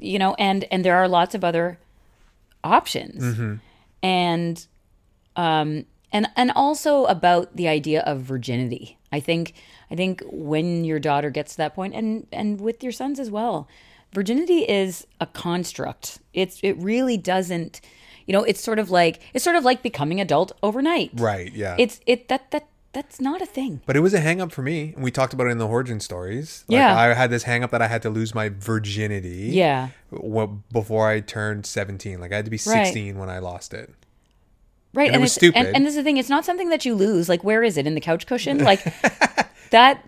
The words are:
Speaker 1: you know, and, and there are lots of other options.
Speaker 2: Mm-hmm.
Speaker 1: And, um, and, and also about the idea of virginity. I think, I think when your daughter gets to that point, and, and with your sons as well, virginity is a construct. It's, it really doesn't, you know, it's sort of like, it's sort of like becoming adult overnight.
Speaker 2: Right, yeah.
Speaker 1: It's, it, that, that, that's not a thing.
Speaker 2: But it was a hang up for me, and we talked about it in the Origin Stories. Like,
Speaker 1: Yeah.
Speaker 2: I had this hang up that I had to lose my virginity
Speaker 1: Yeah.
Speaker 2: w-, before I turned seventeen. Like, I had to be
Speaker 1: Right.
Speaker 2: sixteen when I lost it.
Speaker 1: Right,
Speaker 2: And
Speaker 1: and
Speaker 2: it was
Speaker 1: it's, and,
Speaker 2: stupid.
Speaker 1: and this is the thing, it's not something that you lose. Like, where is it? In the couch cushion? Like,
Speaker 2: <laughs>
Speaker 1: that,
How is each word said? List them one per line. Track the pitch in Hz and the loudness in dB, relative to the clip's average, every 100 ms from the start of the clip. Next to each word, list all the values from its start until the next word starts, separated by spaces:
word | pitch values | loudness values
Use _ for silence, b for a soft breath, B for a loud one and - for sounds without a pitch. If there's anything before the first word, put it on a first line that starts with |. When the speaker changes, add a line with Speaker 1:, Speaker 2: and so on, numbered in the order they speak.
Speaker 1:
you | - 190 | -4 0
know, | 190 - | 0 2
and, | 196 196 - | 0 0 -2
and | 185 | 0
there | 180 180 | 2 4
are | 185 | 4
lots | 175 180 | 4 2
of | 208 | 0
other | 175 165 175 170 _ _ _ _ _ _ _ _ | 0 0 -2 -4 _ _ _ _ _ _ _ _
options. | 151 262 - - - 170 | 2 2 2 -6 -8 -6
Speaker 2:
Mm-hmm. | 123 110 110 107 b b b b | -4 -4 -6 -8 b b b b
Speaker 1:
And, | 185 185 175 165 170 165 - _ _ _ _ _ _ 170 | -2 0 0 0 -2 -6 -12 _ _ _ _ _ _ -4
um, | 170 156 151 151 - _ _ | 0 2 0 -4 -10 _ _
and, | 208 220 - | -2 0 0
and | 247 | 2
also | - 277 294 302 285 254 | 2 2 0 2 2 2
about | 170 175 175 180 170 | 4 4 4 2 -2
the | 170 | 0
idea | 151 151 156 | 0 0 0
of | - 139 | 0 -4
virginity. | 127 131 120 123 123 117 104 _ _ | -4 -6 -4 -4 -4 -6 -12 _ _
I | 143 | -6
think, | 143 170 165 - b b b | -2 -2 -4 -12 b b b
I | |
think | 160 185 180 - | -4 -4 -4 -10
when | 160 147 156 175 170 | -10 -4 -2 0 -2
your | 160 156 | -2 -2
daughter | 151 143 147 | 0 0 -2
gets | 147 143 | -4 -8
to | - | -6
that | 151 | -6
point, | - 151 | -6 -8
and, | 220 220 220 - | -6 -4 -6 -8
and | - 208 202 | -6 -4 -4
with | 220 233 | -6 -6
your | 254 | -8
sons | 220 269 277 | -6 -6 -6
as | 233 | -6
well, | 208 233 165 143 b b b b | -4 -4 -4 -8 b b b b
virginity | 196 196 254 349 339 - | -4 -2 0 2 2 2
is | 202 190 170 - - | 0 0 -6 -12 -10
a | 160 | -10
construct. | - 175 175 170 - 123 - - - _ | -6 -4 -4 -4 -8 -10 -10 -14 -18 _
It's, | 180 180 - | -4 -4 -2
it | 196 170 | -4 -2
really | 190 233 262 220 | -2 0 0 0
doesn't, | - 190 180 170 160 - - b b b b | 0 -2 -2 -4 -8 -12 -20 b b b b
you | |
know, | 190 | 0
it's | - 190 | 2 -2
sort | - 220 | -2 -2
of | 190 | 2
like, | 180 170 - B | 4 2 0 B
it's | 254 | -2
sort | 349 339 | 2 2
of | |
like | 254 - | 4 2
becoming | 240 - 147 185 | -2 -4 -2 -2
adult | 190 151 190 - | 0 0 0 -2
overnight. | 208 233 302 339 - | -2 0 0 0 -2
Speaker 2:
Right, | 117 113 98 87 | -2 -2 -2 -6
yeah. | 107 98 90 | -8 -2 0
Speaker 1:
It's, | 240 - - | 0 0 -2
it, | 247 - | 0 0
that, | 269 - | -6 -4
that, | 302 - _ _ | -10 -10 _ _
that's | 269 - - | -14 -12 -6
not | 269 359 | -4 -4
a | 349 | -6
thing. | 262 262 143 | -8 -8 -6
Speaker 2:
But | - | -2
it | 139 | 2
was | 185 | 4
a | 196 | 4
hang | 156 180 | 2 -2
up | 175 | -4
for | 139 | -6
me, | 127 165 156 | -6 -4 -6
and | - | -6
we | 127 | -4
talked | 135 131 | 0 -2
about | 131 123 | 0 -2
it | |
in | 117 | 0
the | 110 | 0
Origin | 117 131 110 | -2 -2 -6
Stories. | - 90 90 120 156 - - | -8 -10 -8 -8 -10 -10 0
Like, | 240 | 4
Speaker 1:
Yeah. | 247 113 | 6 6
Speaker 2:
I | 117 | 6
had | 120 123 | 4 2
this | 120 | 0
hang | 127 120 | 0 -2
up | 123 | 0
that | 117 | 0
I | 113 | 0
had | 117 | -2
to | 113 | -2
lose | 110 110 | -4 -4
my | 113 107 | -4 -4
virginity | 101 104 110 104 101 107 101 90 90 110 | -6 -4 -4 -2 -4 -4 -4 -8 -8 -2
Speaker 1:
Yeah. | 185 160 131 127 - - | 2 2 2 -4 -12 -16
Speaker 2:
w-, | - - 107 104 104 - | -12 -4 -2 -2 -6 -6
before | 117 104 110 110 | -4 -2 0 2
I | 107 | 0
turned | 104 110 107 104 98 | -4 -6 -6 -6 -8
seventeen. | 110 101 98 104 90 | -8 -8 -8 -12 -12
Like, | 90 | -8
I | 101 | -6
had | 110 | -6
to | |
be | 110 | -4
Speaker 1:
Right. | 208 226 190 | 0 2 2
Speaker 2:
sixteen | 131 101 98 | -2 -6 -8
when | 95 | -10
I | 92 | -8
lost | 90 87 - | -10 -12 -14
it. | - - _ _ _ _ _ _ _ _ _ _ | -16 -16 _ _ _ _ _ _ _ _ _ _
Speaker 1:
Right, | 262 294 | 0 4
Speaker 2:
And | 254 | 4
Speaker 1:
and | |
Speaker 2:
it | |
was | 254 - | 4 6
Speaker 1:
it's, | |
and, | 175 | 6
Speaker 2:
stupid. | 240 - 269 | 6 4 2
Speaker 1:
and | |
this | 285 | 2
is | 294 | 0
the | |
thing, | 285 277 | 0 0
it's | 262 | 2
not | 285 339 | 0 0
something | 359 349 | -2 -2
that | 311 247 | -2 0
you | |
lose. | 214 202 185 170 | 2 2 2 2
Like, | 175 | 0
where | 196 220 | 2 2
is | 233 156 | 2 0
it? | 147 | -2
In | |
the | 156 | -2
couch | 170 170 - | -2 -2 -2
cushion? | 247 277 277 | -4 0 2
Like, | 262 196 | 4 4
Speaker 2:
<laughs> | 180 - - - - - - - - | 2 -2 -2 2 0 0 -6 -8 4
Speaker 1:
that, | 226 262 269 | 8 8 8